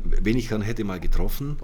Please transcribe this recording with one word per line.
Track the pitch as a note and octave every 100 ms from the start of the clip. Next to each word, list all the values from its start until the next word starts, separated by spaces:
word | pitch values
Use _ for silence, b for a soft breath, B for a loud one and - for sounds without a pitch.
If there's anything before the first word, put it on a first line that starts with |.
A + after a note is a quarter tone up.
wen | - - F#2+ B2
ich | A#2
gern | G#2+
hätte | G#2 A2
mal | G#2 F2+
getroffen? | E2 - F#2 - C#3+ -